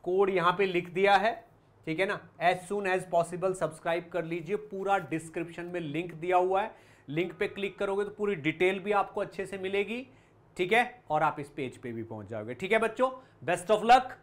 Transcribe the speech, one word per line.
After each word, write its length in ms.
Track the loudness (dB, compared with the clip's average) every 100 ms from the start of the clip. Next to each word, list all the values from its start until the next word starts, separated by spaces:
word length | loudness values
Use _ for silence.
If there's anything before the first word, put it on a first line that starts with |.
कोड 260 | 0 2 4
यहाँ 220 | 4 2 4
पे 80 | 2
लिख 220 | 0 -2
दिया 240 | 0 4 6
है, 160 | 4 -2 -12 _ _ _ -6
ठीक 140 | -2
है 60 | -2
ना? 120 | -2 -8 0
As 260 | 0 0 -2
soon 200 | -4 0
as 180 | 0 2
possible 420 | 0 0 0 -2
सब्सक्राइब 560 | 0 -4 -4 -2 -2 -2
कर 120 | -6
लीजिए, 320 | -4 -6 -4 -6
पूरा 420 | -6 -8 0 0 0
डिस्क्रिप्शन 580 | -6 -6 -8 -8 -10
में 160 | -8 -8
लिंक 320 | -6 -6 -6
दिया 220 | -8 2 2
हुआ 260 | 4 0
है, 120 | -2 -8 -20 -20 -8
लिंक 240 | -4 -4
पे 160 | -2 -4
क्लिक 300 | -4 -6 -4
करोगे 260 | -2 -2
तो 60 | -4
पूरी 240 | -4 -4 0
डिटेल 420 | -2 2 2 2
भी 140 | 0
आपको 280 | 0 0 -4
अच्छे 260 | -6 -6 -8
से 120 | -6
मिलेगी, 480 | -2 -2 -2 -6 -10 -20 _ _ _ -4
ठीक 160 | 2
है? 300 | 4 2 -4 _
और 120 | 2
आप 180 | 2 -2
इस 80 | -10
पेज 280 | -8 -8 -8
पे 140 | -10
भी 100 | -8
पहुंच 260 | -8 -10 -10
जाओगे, 260 | -10 -8
ठीक 180 | -8 0
है 60 | 2
बच्चों? 320 | 2 0 0 0 -18 _
Best 260 | -4 -2 2
of 200 | 2 8
luck 220 | 8 8 -12